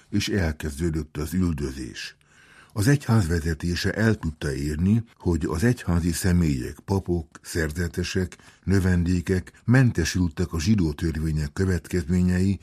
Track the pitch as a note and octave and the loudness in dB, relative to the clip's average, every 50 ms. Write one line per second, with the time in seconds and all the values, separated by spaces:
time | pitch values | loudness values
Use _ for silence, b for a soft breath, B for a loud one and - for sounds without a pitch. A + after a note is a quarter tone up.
0 | b b - G#2 - - A2 G2+ F2 D#2+ D2+ - - D#2 C#2 C#2 F2 E2+ D#2 D#2+ | b b -4 -2 -2 0 0 0 0 0 -2 -4 -6 -8 -6 -4 -2 -2 -2 -4
1 | D2 - - C#2 D2 C#2 E2 F#2 F#2 F2 D2+ C#2+ C#2+ C2+ B1 B1+ B1+ A#1+ - - | -6 -6 -6 -8 -6 -4 -2 0 0 0 0 -2 -4 -6 -8 -10 -12 -12 -12 -12
2 | - - - b b b b b b b b b b b b G#2+ G2+ C3 C#3+ C#3 | -14 -14 -16 b b b b b b b b b b b b 0 4 4 4 4
3 | - - A2+ A2+ F2+ D#2 F2 E2+ D2+ E2 D#2+ D2 - F2 F2 - - E2+ - G2 | 4 2 2 4 4 2 0 0 0 -2 -4 -2 -2 -4 -4 -2 -2 -2 0 2
4 | A2 A2+ G#2 - - D#2+ D2+ - - D2 C2+ C2+ C#2+ D2+ D2+ D2+ F2 G2 A2 A#2 | 2 2 2 2 -2 -4 -4 -4 -4 -4 -4 -4 -4 -4 -2 0 2 2 2 2
5 | A2+ B B _ - F2 E2+ D#2 E2 - D#2 E2+ A2 A#2+ A#2+ - - - E2+ E2+ | 0 B B _ 0 0 0 0 0 -2 -2 0 2 2 0 0 -2 0 0 0
6 | D#2+ F2 E2 - - F#2 F2 F2 E2+ D#2 C#2 B1+ A#1+ B1+ - - - - G2 F#2+ | 2 0 -2 0 0 2 4 4 4 2 0 -2 -4 -8 -10 -12 -6 -2 -2 -2
7 | - - F2 E2+ D#2 - - - - - - E2+ D#2+ D2+ D2+ F2+ F2 E2 - F2 | 0 -2 -4 -4 -4 -8 -16 -20 -16 -8 -4 -4 -4 -4 -4 -4 -6 -4 -4 -6
8 | F2 - - F#2+ F2+ E2+ - B B B B B B F2+ G2 F#2+ F2 F#2 F2+ F2 | -6 -4 -2 -4 -4 -4 -6 B B B B B B 2 2 4 4 4 4 2
9 | E2+ F2 F#2 F2+ - - F#2+ F#2 - - - - _ - B2 C3+ C3 A#2 - F2+ | 2 2 0 0 0 0 -2 -2 -2 -6 -14 -6 _ 2 4 4 4 4 2 0
10 | D#2+ - - F#2+ F2+ E2+ - - F2+ - - E2 D2+ G#2+ A2 G2+ E2+ D#2 C#2+ - | -2 -2 0 0 0 0 0 -4 -4 -4 -2 -2 2 2 2 4 2 0 -2 -2
11 | E2 E2 D2 D#2 D#2 D#2+ D2+ D#2 D2+ D2 - - F#2+ F#2+ F#2 E2 - - - F2+ | -4 -4 -2 -2 -2 -2 -2 -2 -4 -4 -2 -2 0 0 0 -2 -4 -4 -4 -4
12 | D2+ D2 F2+ F2+ F2+ F2+ F2+ F2+ F#2 G2 G2 b | -2 0 0 2 2 2 2 2 2 0 0 b